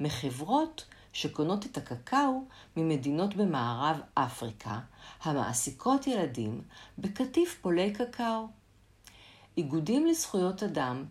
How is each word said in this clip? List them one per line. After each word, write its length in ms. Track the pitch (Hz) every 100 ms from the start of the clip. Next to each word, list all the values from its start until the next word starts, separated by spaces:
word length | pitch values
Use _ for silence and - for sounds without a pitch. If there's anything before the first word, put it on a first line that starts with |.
מחברות 840 | 147 - 139 123 160 262 320 - - - -
שקונות 540 | - 151 - 156 202 -
את 100 | -
הקקאו 680 | - 123 - 262 285 262 262 - - -
ממדינות 600 | 160 151 135 147 202 196
במערב 640 | 202 143 120 120 147 151 -
אפריקה, 640 | - 127 - 117 104 - 107 123 - - -
המעסיקות 840 | 160 143 104 120 - - 240 269 269
ילדים 560 | 233 160 123 107 107 - - - -
בקטיף 600 | 202 202 262 330 349 -
פולי 300 | 185 170 196
קקאו. 540 | 208 240 - 233 226 220 - _ - _ _ - - - - - -
איגודים 500 | 147 156 156 254 330
לזכויות 560 | 330 - 196 180 190
אדם 420 | 208 156 131 127 143